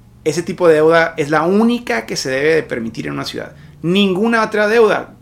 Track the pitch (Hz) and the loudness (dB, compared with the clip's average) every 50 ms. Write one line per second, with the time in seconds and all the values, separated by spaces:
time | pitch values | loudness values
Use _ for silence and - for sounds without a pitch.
0 | - - - - - 160 143 175 170 - 170 156 180 165 156 151 156 160 165 165 | -20 -20 -20 -8 -6 -4 -4 -4 -6 -6 -4 2 4 4 4 6 4 4 4 4
1 | 165 165 - 160 147 139 156 151 160 175 196 214 226 233 240 233 240 - 240 226 | 2 2 -2 -4 -2 0 0 0 2 2 2 2 2 2 0 -2 -4 -6 -6 -6
2 | 226 - 196 - - 135 131 135 143 156 165 156 - - 139 120 113 113 110 143 | -6 -6 -8 -6 -4 -4 -2 0 2 2 2 0 0 -4 -6 -8 -8 -8 -8 -10
3 | 143 147 143 139 131 - - 113 - - - - - - - - - 165 185 202 | -10 -8 -8 -8 -10 -10 -10 -10 -12 -12 -16 -20 -20 -20 -16 -8 -4 -2 0 2
4 | 202 190 180 185 220 233 233 226 214 220 220 214 214 208 220 240 220 202 160 131 | 2 0 0 0 0 0 0 0 -2 -2 0 -2 0 2 4 4 4 4 2 -2
5 | 120 - - - | -4 -10 -16 -20